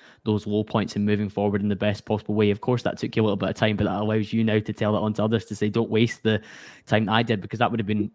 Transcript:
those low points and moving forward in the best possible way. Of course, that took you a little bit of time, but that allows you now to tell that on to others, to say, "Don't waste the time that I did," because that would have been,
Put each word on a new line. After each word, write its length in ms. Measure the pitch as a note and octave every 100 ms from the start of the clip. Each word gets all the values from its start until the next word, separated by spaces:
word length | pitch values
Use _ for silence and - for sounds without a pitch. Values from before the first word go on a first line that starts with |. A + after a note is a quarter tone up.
| - - A2
those 200 | G#2+ G#2+
low 180 | G#2
points 320 | G#2+ A#2 G2 G#2
and 80 |
moving 240 | G#2 G#2 G#2
forward 340 | G2 G#2 G2+
in 60 | G#2
the 80 | G2
best 300 | G#2+ G#2 -
possible 300 | G#2+ - G#2+
way. 160 | G#2
Of 100 | G2+
course, 220 | - A#2+
that 160 | - -
took 160 | A#2+ A2+
you 80 |
a 20 | G#2+
little 100 | G2+
bit 140 | F#2+
of 60 | -
time, 200 | A2 G#2
but 100 | G#2
that 140 | G2
allows 320 | G#2+ A2 G#2
you 120 | A2+
now 160 | A2+ G#2+
to 120 | G#2+
tell 220 | G#2 G#2
that 60 | G#2+
on 120 | G#2+
to 100 | G#2+
others, 220 | G#2+ A2+ -
to 100 | G#2
say, 140 | G#2
"Don't 200 | A2+ A2+
waste 320 | A2 A#2 -
the 180 | A2 G#2+ - - - - -
time 200 | A2 G#2
that 80 |
I 100 | A2
did," 180 | A#2+ G#2+
because 160 | - A2
that 120 | A#2
would 80 | A2+
have 80 | G2+
been, 240 | G#2+ G#2